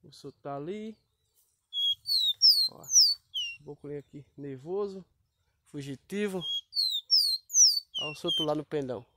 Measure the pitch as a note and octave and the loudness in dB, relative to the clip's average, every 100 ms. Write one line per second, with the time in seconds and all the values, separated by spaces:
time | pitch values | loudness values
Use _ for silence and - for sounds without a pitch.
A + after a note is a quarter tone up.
0 | D#3+ - C#3+ - C#3+ C#3+ D3 G#3 G#3+ G#3+ | -20 -20 -20 -16 -10 -8 -8 -8 -10 -14
1 | _ _ _ _ _ _ _ - - - | _ _ _ _ _ _ _ -2 -2 -2
2 | - - - - - - - - - - | 0 2 2 4 6 6 2 -4 2 6
3 | - - _ - - - D3 D3 C#3+ D3 | 6 4 _ -8 -8 -10 -14 -14 -12 -12
4 | C#3 D3 C3+ - C#3+ C3+ C#3+ F#3+ G3+ F#3+ | -12 -20 -20 -14 -12 -10 -8 -6 -6 -8
5 | F3+ _ _ _ _ _ _ D3 C#3 C3+ | -16 _ _ _ _ _ _ -12 -10 -12
6 | _ G3 G#3 F#3+ E3+ - - - - - | _ -4 -2 -4 -4 -6 -4 -2 0 0
7 | - - - - _ - - - - - | 2 2 2 -2 _ 4 4 4 -6 -8
8 | D3 D3 F3 D3+ D#3 D3+ D3 D3+ C3+ B2 | -8 -6 -4 -2 0 -2 -2 -4 -4 -8
9 | B2 | -10